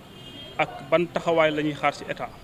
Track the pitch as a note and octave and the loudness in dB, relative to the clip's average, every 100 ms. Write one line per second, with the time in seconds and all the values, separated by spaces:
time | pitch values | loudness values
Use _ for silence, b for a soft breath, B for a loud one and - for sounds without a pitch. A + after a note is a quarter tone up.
0 | - - - - - - D3+ - C#3 E3 | -18 -16 -16 -14 -10 -2 -2 -2 2 2
1 | E3+ E3+ E3+ E3 D#3 D3+ D3+ C#3+ D3 - | 4 0 2 4 4 4 0 2 0 0
2 | - - A#2+ - | -8 -6 -8 -10